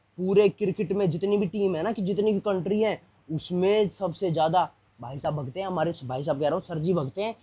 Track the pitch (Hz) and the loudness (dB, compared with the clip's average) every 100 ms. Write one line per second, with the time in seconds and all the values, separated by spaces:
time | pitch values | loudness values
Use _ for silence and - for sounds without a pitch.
0 | _ - 185 196 208 - 202 190 175 190 | _ -4 2 6 4 2 -2 -2 -2 0
1 | 196 156 196 208 196 214 196 165 170 233 | 0 0 0 0 0 0 0 0 -2 -2
2 | 185 196 214 202 208 190 180 208 220 170 | -2 0 2 0 0 -2 0 0 0 0
3 | - _ - 156 - 180 185 214 208 - | -8 _ -8 -6 -4 0 4 4 2 0
4 | 185 160 190 156 160 180 160 - _ _ | -6 -2 -2 2 2 2 0 -4 _ _
5 | 120 139 160 147 131 131 190 180 160 165 | -12 -6 -4 -4 -6 -6 -4 0 0 -2
6 | 127 127 147 139 147 170 - 165 156 175 | -6 -4 -2 0 0 0 -2 -4 0 0
7 | 131 185 214 226 | 0 -4 -6 -6